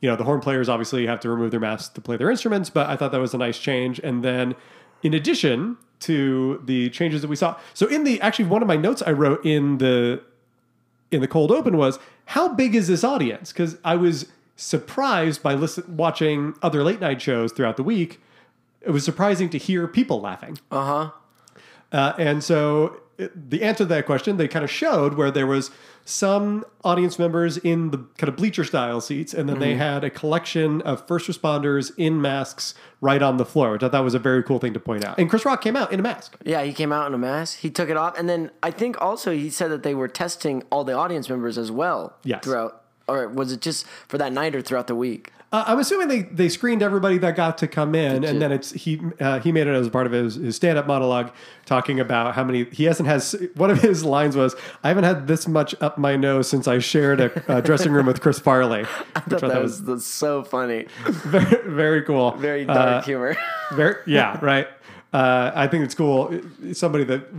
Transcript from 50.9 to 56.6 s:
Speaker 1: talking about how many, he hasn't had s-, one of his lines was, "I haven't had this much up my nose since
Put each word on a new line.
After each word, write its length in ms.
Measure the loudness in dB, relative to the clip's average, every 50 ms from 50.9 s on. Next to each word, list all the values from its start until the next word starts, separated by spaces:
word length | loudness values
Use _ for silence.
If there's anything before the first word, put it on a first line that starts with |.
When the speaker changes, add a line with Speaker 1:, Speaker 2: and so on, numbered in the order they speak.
| 0 2 2 2 2 0 -2 -4 -8 -18 -20 -20 -20 -16 -4
Speaker 1:
talking 340 | 0 0 0 2 0 -2 -2
about 360 | 0 0 0 0 0 0 -2
how 80 | -2 -2
many, 220 | 0 0 -2 -2
he 180 | -4 -2 0 2
hasn't 240 | 2 2 2 2 2
had 60 | 2
s-, 180 | 2 0 -2 -6 -6 -6 -8 -2
one 160 | 2 4 4
of 100 | 6 6
his 240 | 6 6 4 4 2
lines 300 | 0 2 2 2 2 4
was, 200 | 4 2 2 0 -4 -14 -16 -14 -4 0
"I 60 | 2
haven't 160 | 2 4 4
had 200 | 4 2 2 0
this 220 | 0 0 0 0
much 260 | 0 0 0 0 0 -2 -4
up 160 | -4 -4 -2
my 180 | 0 0 2 2
nose 320 | 2 2 2 2 2 2
since 200 | 2 0 0